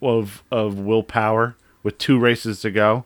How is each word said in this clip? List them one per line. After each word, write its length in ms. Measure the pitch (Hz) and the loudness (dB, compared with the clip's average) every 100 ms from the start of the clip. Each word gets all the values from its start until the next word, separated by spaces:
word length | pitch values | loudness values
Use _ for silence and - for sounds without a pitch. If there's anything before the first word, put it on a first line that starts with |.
of, 420 | 135 117 101 - _ | -2 -2 -4 -10 _
of 280 | 120 107 98 | -4 -2 -4
Will 240 | 98 110 | 0 0
Power 540 | 107 117 107 110 120 - _ _ | 0 -2 0 0 -2 -6 _ _
with 160 | 104 - | -8 -4
two 200 | - 127 | 2 4
races 420 | 120 117 113 101 | 4 0 -4 -8
to 100 | 110 | -4
go. 340 | 101 104 120 | 2 2 2